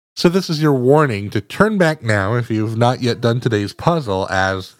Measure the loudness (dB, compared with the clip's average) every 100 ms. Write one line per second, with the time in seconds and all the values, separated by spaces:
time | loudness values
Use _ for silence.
0 | _ 0 0 0 -2 0 2 2 4 4
1 | 4 -2 -4 -6 -4 0 2 2 0 0
2 | 0 0 0 -2 -2 -2 -2 0 2 2
3 | -2 0 0 0 0 -2 -2 -4 -2 -2
4 | -2 -4 -2 -2 -2 -2 -8 -4